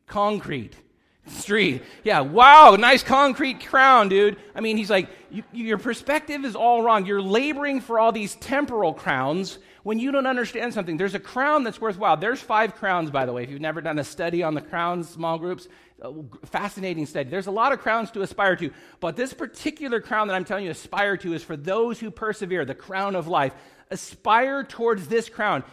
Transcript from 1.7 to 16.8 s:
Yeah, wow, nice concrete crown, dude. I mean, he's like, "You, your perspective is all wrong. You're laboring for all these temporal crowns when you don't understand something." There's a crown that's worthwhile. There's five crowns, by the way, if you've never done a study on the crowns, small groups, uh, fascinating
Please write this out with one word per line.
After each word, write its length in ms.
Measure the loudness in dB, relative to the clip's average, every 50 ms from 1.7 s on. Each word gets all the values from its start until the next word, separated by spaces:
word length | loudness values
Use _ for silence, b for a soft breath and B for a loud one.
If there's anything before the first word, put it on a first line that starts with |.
| -2 -4 B B B B B
Yeah, 160 | 0 0 2
wow, 560 | 0 2 6 8 10 12 12 12 12 12 12 10
nice 240 | 6 4 4 4
concrete 640 | 2 2 4 4 4 4 2 0 -4 -4 -6 -8 -6
crown, 420 | -2 2 4 6 6 6 6 6 4
dude. 280 | 2 2 2 2 0 -4 B B B
I 60 | -6
mean, 160 | -4 -4 -2
he's 140 | -2 -2 0
like, 180 | 0 0 0 -2 B B B B
"You, 140 | -16 -16 -16 _
your 260 | -14 -10 -6 -4 -4 -4
perspective 640 | -4 -6 -8 -6 -4 -4 -4 -4 -4 -6 -10 -8 -8
is 120 | -8 -4
all 260 | 0 2 2 2 4
wrong. 240 | 4 2 2 2 0
You're 160 | -2 -4 -4
laboring 580 | -2 0 0 0 0 -2 -4 -4 -4 -4 -4 -6
for 180 | -4 -2 0 2
all 140 | 2 2
these 220 | 2 -2 -4 -10 -10
temporal 580 | -12 -8 -4 -2 -2 -2 -2 -2 -2 -2 -2 -2
crowns 640 | -4 -4 -4 -2 -2 -2 -2 -2 -4 -6 -8 -12 -18 B B B B
when 160 | B -6 -6 -4
you 120 | -4 -2
don't 140 | -2 -2 0
understand 480 | -2 -2 -4 -4 -6 -6 -8 -6 -6 -6
something." 220 | -6 -6 -6 -4
There's 180 | -4 -4 -4 -4
a 60 | -8
crown 440 | -10 -8 -4 -2 0 0 0 0 -2
that's 160 | -4 -6 -6
worthwhile. 360 | -6 -6 -4 -2 0 0 0
There's 240 | 0 0 -4 -4 -6
five 340 | -4 -2 0 0 0 -2 -4
crowns, 360 | -6 -4 -2 -2 -2 -2 -4
by 160 | -4 -4 -4
the 60 | -4
way, 100 | -6 -6 -8
if 60 | -10
you've 100 | -10 -8
never 200 | -8 -8 -8 -6
done 180 | -6 -6 -6 -6
a 60 | -6
study 380 | -8 -8 -6 -6 -4 -2 -2
on 120 | -2 -2 -4
the 60 | -6
crowns, 480 | -8 -8 -6 -4 -4 -4 -4 -6 -8 -10
small 300 | -10 -8 -6 -6 -6 -6
groups, 300 | -6 -8 -10 -10 -14 -20 B B B B B B
uh, 120 | -18 -16 -16 -16 -18 -18 -20 -20 -14
fascinating 600 | -10 -8 -8 -8 -8 -10 -10